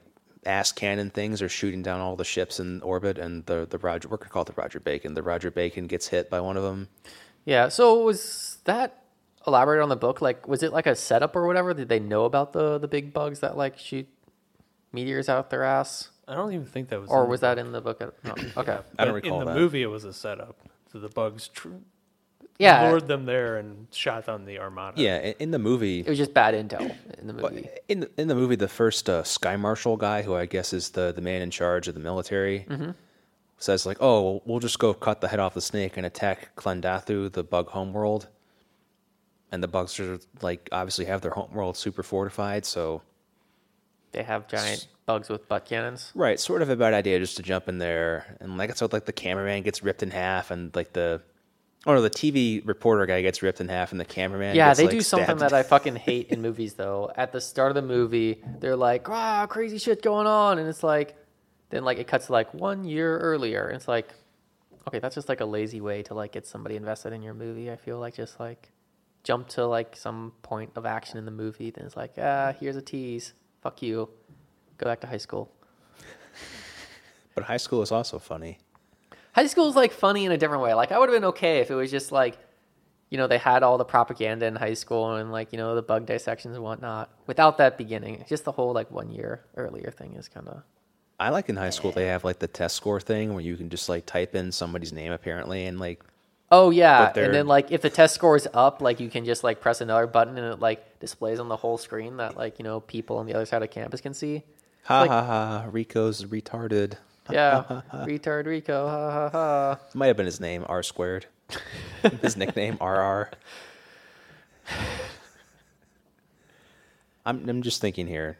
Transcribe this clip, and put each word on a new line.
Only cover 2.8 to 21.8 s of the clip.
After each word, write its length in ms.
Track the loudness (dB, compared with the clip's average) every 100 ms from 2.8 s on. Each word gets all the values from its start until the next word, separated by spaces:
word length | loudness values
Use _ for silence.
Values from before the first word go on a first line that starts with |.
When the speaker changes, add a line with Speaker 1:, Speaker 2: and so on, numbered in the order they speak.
Speaker 1:
orbit, 360 | -4 -2 -2 -4
and 280 | -6 -8 -4
the, 220 | -4 -4
the 80 | -4
Roger, 300 | -4 -4 -6
we're 100 | -10
gonna 120 | -6
call 140 | -4
it 40 | -4
the 60 |
Roger 260 | -4 -8 -6
Bacon. 340 | -4 -4 -4
The 100 | -6
Roger 280 | -4 -2 -2
Bacon 360 | -2 -2 -4 -6
gets 200 | -6 -2
hit 220 | -2 -2
by 100 | -2
one 160 | -2 -2
of 60 |
'em. 240 | -4 -6 -10 _ -20 -20 -20 _ 2
Speaker 2:
Yeah. 220 | 4 4
So 340 | 6 8 8
was 560 | 6 0 -4 -10 -12 -8
that 400 | -2 0 0 -6 _ _ _ _ 4
elaborated 380 | 6 6 6
on 60 | 4
the 80 | 2
book? 240 | 0 2
Like, 260 | 0 -2 -2
was 160 | -2
it, 80 | 0
like, 140 | 0 2
a 80 | 2
setup 400 | 4 2 4 2
or 100 | 2
whatever? 280 | 2 2
Did 160 | -2 0
they 100 | 0
know 240 | 2 2
about 300 | 4 2 0
the, 240 | 0 0 0
the 100 | -2
big 240 | -4 -2
bugs 300 | -4 -4 -4
that, 160 | -4 -2
like, 200 | -4 -4
shoot 300 | -10 -10 -10 _ _ _ _ _ _ _ _
meteors 340 | -8 -4 -2 0
out 220 | 0 0
their 140 | -2 2
ass? 460 | 2 0 -6 -14 _ -12
Speaker 3:
I 60 | -6
don't 180 | -6
even 120 | -6 -8
think 220 | -8 -8
that 120 | -8
was 80 | 0
Speaker 2:
Or 160 | 2 4
Speaker 3:
in 40 |
Speaker 2:
was 120 | 2
Speaker 3:
the 60 | 2
Speaker 2:
that 80 | 0
Speaker 3:
book. 100 | -4
Speaker 2:
in 60 |
the 80 | -8
book 200 | -6 -6
at, 220 | -10 -12
no. 120 | -10 -10
Speaker 3:
<clears throat> 260 | -8 -6
Speaker 2:
Okay. 160 | -4 -4 -6 -2
Speaker 1:
I 60 |
don't 100 | 0
Speaker 3:
But 0 | 0
Speaker 1:
recall 260 | -4 -4
Speaker 3:
in 60 | -2
the 40 |
Speaker 1:
that. 60 | 2
Speaker 3:
movie, 220 | 2 2
it 60 | -4
was 180 | -6 -12
a 80 |
setup. 420 | -12 -10 -10 -12 -20 -20 _ _
So 60 | -16
the 100 | -10
bugs 400 | -4 -4 -6 -16
tr- 180 | -16 -16 -18